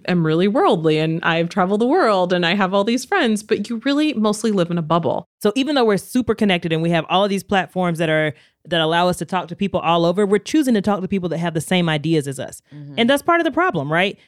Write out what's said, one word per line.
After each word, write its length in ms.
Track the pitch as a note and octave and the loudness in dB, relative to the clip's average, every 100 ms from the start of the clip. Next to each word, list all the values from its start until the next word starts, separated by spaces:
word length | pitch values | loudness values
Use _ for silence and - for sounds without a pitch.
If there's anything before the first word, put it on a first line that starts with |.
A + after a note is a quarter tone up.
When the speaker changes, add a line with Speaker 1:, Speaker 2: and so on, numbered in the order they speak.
| - | -2
Speaker 1:
am 180 | F3 D#3+ | 0 2
really 220 | D#3+ G3+ | 2 2
worldly 500 | A#3 F#4+ G3+ D#3+ D#3 | 2 2 2 2 2
and 240 | D#3+ D#3+ | 0 0
I've 260 | F3 E3 E3+ | 0 0 0
traveled 320 | G3 F3+ G#3 | -2 0 0
the 60 | A#3+ | 2
world 440 | F4+ C4 G3 F3+ | 2 2 2 2
and 120 | F3+ E3+ | 0 0
I 80 | G3 | 0
have 180 | F#3+ | 0
all 100 | G3+ | 0
these 200 | G3+ B3 | 0 -2
friends," 380 | - G4+ B3 G#3+ | -2 -2 0 -2
but 240 | - A3+ G#3 | -2 -4 -4
you 120 | A#3 | -6
really 300 | C#4 C#4 D4+ | -2 0 0
mostly 380 | A#3 G#3+ G#3 A3+ | 0 0 0 0
live 180 | G3+ E3+ | 0 0
in 60 | F3 | -2
a 60 | |
bubble. 420 | D#3 E3+ D3+ - - - | 0 0 0 -4 -8 -4
Speaker 2:
So 100 | - C4 | -2 0
even 180 | C4+ C#4+ | 0 2
though 100 | A#3 | 2
we're 120 | G3 | 0
super 380 | - B3+ A#3+ A3 | 0 -2 -2 0
connected 360 | G#3 F3 E3+ | 2 0 0
and 100 | D#3+ | -2
we 80 | E3 | 0
have 140 | E3+ - | 0 0
all 140 | F3+ | 0
of 60 | G#3 | 2
these 120 | G3 | -2
platforms 540 | - G3+ D#3 F#3 F3+ D#3+ | -2 -2 -2 -2 -2 0
that 120 | E3 | 0
are, 240 | D#3 D#3 C#3+ _ _ - | 0 0 -4 _ _ -4
that 140 | E3+ | -2
allow 300 | D#3+ E3+ F3+ | 0 2 2
us 80 | F3 | 0
to 80 | E3+ | -4
talk 220 | F#3 D#3+ | -6 -6
to 60 | F3 | -6
people 240 | G3 F3 | -4 -2
all 240 | D#3+ E3+ E3+ | 0 2 2
over, 200 | F3+ G3+ | 2 2
we're 120 | G#3 | 2
choosing 360 | - D#4 C4 A3 | 0 0 2 2
to 60 | |
talk 200 | G#3 G3+ | 2 -2
to 60 | F#3 | -2
people 200 | G3 F3 | -4 -2
that 80 | D#3 | -4
have 140 | E3+ | -4
the 60 | D#3+ | -4
same 280 | - F#3 E3+ | 0 0 2
ideas 380 | D#3 D#3 D#3+ C#3 | 0 0 0 -2
as 100 | C3+ | -6
us. 220 | A#2+ - _ | -12 -14 _
Speaker 3:
Mm-hmm. 200 | D3 C#3+ C#3 | -20 -10 -2
Speaker 2:
And 120 | A#3 | 2
that's 120 | C#4 | 2
part 180 | C#4+ E4+ | 2 0
of 40 | E4 | 0
the 60 | |
problem, 400 | D4+ F#4 F3 C#3 | 0 -2 -2 -2
right? 260 | D#3+ G3 - | 0 0 -4